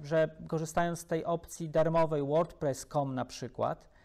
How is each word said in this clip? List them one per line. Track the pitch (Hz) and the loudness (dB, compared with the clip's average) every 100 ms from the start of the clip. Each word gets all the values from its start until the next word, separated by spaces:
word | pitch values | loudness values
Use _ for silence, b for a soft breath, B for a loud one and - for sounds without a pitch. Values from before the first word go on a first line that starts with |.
że | 147 160 160 156 165 | -2 2 2 0 -6
korzystając | 165 160 - 170 165 | -4 -2 0 0 -2
z | - | -4
tej | 165 - | -4 -2
opcji | 170 - - 165 | -4 -6 -10 -2
darmowej | 156 160 165 160 151 143 | 2 4 4 4 2 2
wordpress | 151 170 - 147 131 - | 2 2 -2 -4 -2 -4
com | 151 139 127 | -2 -2 -4
na | 123 | -6
przykład, | - 123 - 117 - - b | -8 -10 -2 -2 -2 -10 b